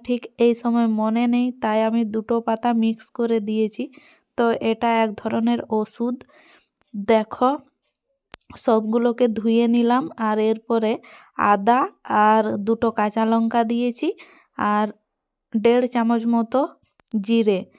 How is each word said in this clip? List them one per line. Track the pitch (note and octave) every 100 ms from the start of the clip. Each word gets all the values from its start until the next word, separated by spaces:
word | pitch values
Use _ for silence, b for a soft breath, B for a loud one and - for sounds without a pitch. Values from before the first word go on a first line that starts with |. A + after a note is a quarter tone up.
ঠিক | - A#3+ - -
এই | A#3+
সময় | A#3 A#3+ A#3 A3+
মনে | G#3+ A3 A3+ A#3+
নেই, | A#3+ B3 B3
তাই | A3 A3
আমি | A3 A#3 A3
দুটো | A3 A3 A#3
পাতা | A#3 A3+ A#3+
মিক্স | A3+ A3+ A3+ -
করে | - A#3 A3+
দিয়েছি। | G#3 A3 G#3+ - C4+ B B B _ -
তো | A#3 -
এটা | A3+ A3+ A#3 A3+
এক | A3
ধরনের | G#3+ A3 A3+ A#3 A#3+ -
ওষুধ। | G#3+ G#3+ - A#3 - b b b b b _ _
দেখো | G#3 G3 A3 A3 - B3+ C#4+ - _ _ _ _ _ _ - - -
সবগুলোকে | - A3 A3 A#3 A#3+ A#3 B3
ধুয়ে | G#3+ A3+ A3+ A#3
নিলাম, | A#3+ A#3 B3 D#4 -
আর | A3 G#3+
এরপরে | A3 A3 - A3+ G#3+ C#4+ B B B - G#3
আদা | G#3 G3+ B3 F#4 - - G#3+
আর | G#3+ A3 G#3+ A3
দুটো | G3+ A3+ A3+
কাঁচা | A3+ G#3 A3+ A3
লঙ্কা | A3+ A3+ A#3+
দিয়েছি, | A3 A#3 B3 A#3 D#4 B B B B - G#3
আর | G#3 G#3+ - _ _ _ _ _
দেড় | A3 A#3 B3 B3
চামচ | A#3+ A3+ A#3 A3+
মতো | A#3 A3+ C4 D#4+ - _ _ _
জিরে। | A3 G3 A3+ G#3+ F#3+ -